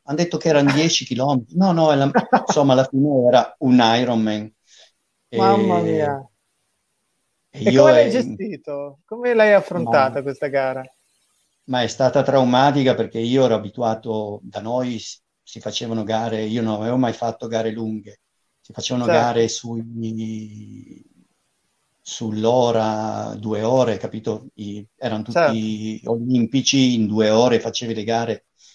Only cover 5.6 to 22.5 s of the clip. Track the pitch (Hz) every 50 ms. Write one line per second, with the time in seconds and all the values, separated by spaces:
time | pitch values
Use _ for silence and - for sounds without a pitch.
5.6 | 202 190 175 170 165 165 160 156 151 143 139 135 135 - _ _ _ _ _ _
6.6 | _ _ _ _ _ _ _ _ _ _ _ _ _ _ _ _ _ _ - -
7.6 | 107 - 127 135 - - 123 120 117 - 220 254 - - 104 - - 214 170 -
8.6 | _ 151 143 143 143 143 139 _ _ _ 214 240 240 247 240 220 214 208 202 190
9.6 | - - 175 175 120 117 151 143 131 131 120 143 131 139 131 - - 139 135 139
10.6 | 131 131 131 131 131 - _ _ _ _ _ _ _ _ _ _ _ _ _ _
11.6 | _ - 127 123 123 123 - - 131 127 - 143 - - 143 135 127 123 123 127
12.6 | 135 147 139 143 131 131 120 117 110 110 - 113 113 120 127 135 131 117 113 104
13.6 | 107 98 - 123 120 113 110 110 - 117 110 107 107 104 104 104 - - 98 104
14.6 | 104 117 120 127 127 123 120 107 - - - - _ _ _ _ _ - - 110
15.6 | - 107 104 - 120 113 113 110 104 104 110 110 117 117 110 107 110 107 113 120
16.6 | 113 110 107 104 110 117 123 131 127 120 117 - 117 117 - - 127 113 113 110
17.6 | 113 113 107 117 113 110 110 107 101 113 - _ _ _ _ _ _ _ _ _
18.6 | _ - - - - - 127 123 120 151 170 151 123 120 117 117 117 113 - -
19.6 | - 117 117 117 113 117 117 113 113 110 110 110 110 110 110 110 110 107 104 107
20.6 | 104 104 104 104 110 - - - - _ _ _ _ _ _ _ _ _ _ _
21.6 | _ _ _ _ _ _ _ _ _ - - - 120 110 107 107 110 113